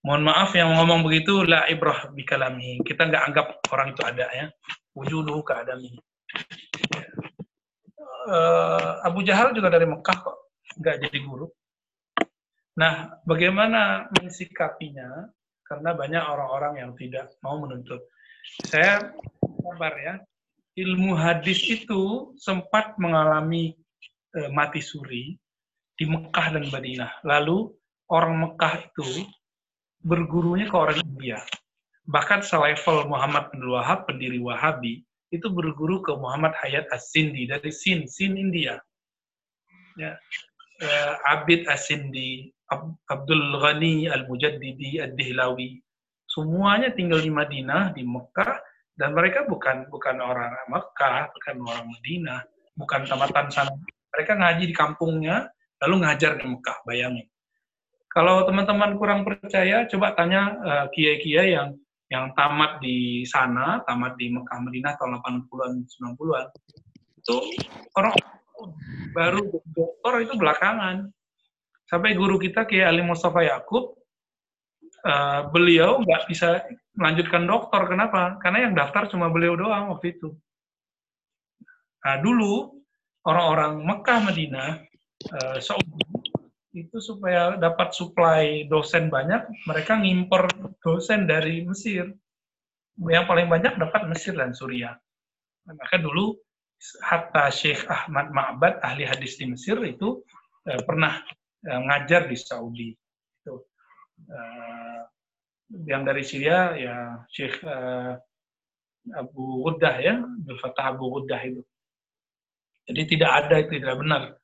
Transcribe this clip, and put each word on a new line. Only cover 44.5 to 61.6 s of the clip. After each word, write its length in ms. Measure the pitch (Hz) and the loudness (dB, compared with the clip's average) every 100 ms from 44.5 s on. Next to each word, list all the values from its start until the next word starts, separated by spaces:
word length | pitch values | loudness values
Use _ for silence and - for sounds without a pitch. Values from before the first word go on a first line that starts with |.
| 143 135 131 139 156 | -2 -10 -10 -8 -6
Ad-Dihlawi, 800 | 135 127 131 127 127 127 127 - _ _ _ _ - | -6 -6 -4 0 0 -2 -8 -12 _ _ _ _ -10
semuanya 640 | - 156 175 202 208 254 | -6 -2 2 4 4 2
tinggal 320 | 247 175 160 156 | 0 2 2 2
di 80 | |
Madinah, 640 | 151 143 135 131 156 196 139 | 0 -2 -4 -2 0 0 -2
di 80 | 123 | -6
Mekah, 560 | 123 - - 220 277 - _ _ - | -6 -6 -2 -2 -2 -10 _ _ -4
dan 160 | 147 | 0
mereka 320 | 156 185 269 285 | 2 2 2 -2
bukan, 400 | 170 135 131 131 | -2 0 -2 -6
bukan 320 | 143 135 127 | -6 -4 -2
orang 320 | 123 123 120 127 131 | -2 -2 -4 -8 -6
Mekah, 640 | 120 - - 139 127 156 | -6 -6 0 2 2 -4
bukan 220 | - - 127 120 | -8 -10 -8 -6
orang 200 | 117 117 | -6 -8
Madinah, 500 | 117 123 175 151 127 - _ _ - | -12 -8 -6 -6 -8 -12 _ _ -12
bukan 320 | 135 139 135 | -2 -2 -2
tamatan 400 | 131 139 143 143 | 0 2 2 0
sana. 240 | - 135 139 170 _ _ | 0 -2 -4 -14 _ _
Mereka 240 | 156 151 202 | -4 0 4
ngaji 260 | 175 170 175 | 4 4 0
di 60 | 165 | 0
kampungnya, 720 | 151 151 165 160 156 202 269 _ _ _ | 0 2 -2 0 0 -2 -2 _ _ _
lalu 240 | 143 190 160 | 2 4 2
ngajar 320 | 143 156 139 | 4 2 0
di 80 | 131 | -6
Mekah, 300 | 123 123 - - | -6 -6 -8 -6
bayangin. 400 | 120 123 123 - _ _ _ _ _ _ _ _ | -4 -2 -4 -10 _ _ _ _ _ _ _ _
Kalau 400 | 165 175 185 190 | 4 6 6 6
teman-teman 480 | 190 196 208 208 202 | 2 2 4 2 2
kurang 320 | 208 202 202 | 2 2 0
percaya, 560 | 202 202 196 185 214 233 | -6 -2 2 4 2 2
coba 240 | 190 208 214 | 2 2 2
tanya, 400 | 170 196 202 214 | 4 4 2 -2
eh, 300 | 190 143 139 - | -2 0 0 2
kiai-kiai 560 | 151 147 156 151 190 | 4 4 2 4 4
yang, 240 | 160 | 2